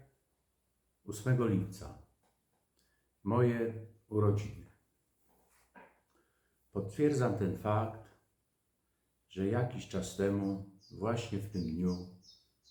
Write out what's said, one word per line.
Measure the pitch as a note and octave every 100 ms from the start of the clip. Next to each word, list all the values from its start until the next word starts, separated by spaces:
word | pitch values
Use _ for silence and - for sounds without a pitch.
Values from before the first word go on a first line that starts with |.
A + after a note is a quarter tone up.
| - _ _ _ _ _ _ _ _ _
ósmego | - G2+ B2+ B2 A2+
lipca, | F#2+ - - - - - _ _ _ _ _ _ _ _ _ _ _
moje | G2+ A#2+ A#2+ A#2 A2+ G#2+ - - _
urodziny. | G#2+ G#2 G2+ - - - _ _ _ _ _ _ _ _ _ _ - - _ _ _ _ _ _ _ _
Potwierdzam | G#2 G2+ - D3 C3 A#2 G2+
ten | F#2 -
fakt, | G#2+ A2 A2 - - _ _ _ _ _ _ _ _ _ _ _ _
że | F#2 G2
jakiś | B2 B2+ B2+ -
czas | F#2 F#2 -
temu, | G2+ G2+ G2 F#2+ - - -
właśnie | F2 G#2+ A#2+ - G2
w | -
tym | F#2
dniu, | D#2+ E2 F2+ F2+ F2+ - - - _ _ _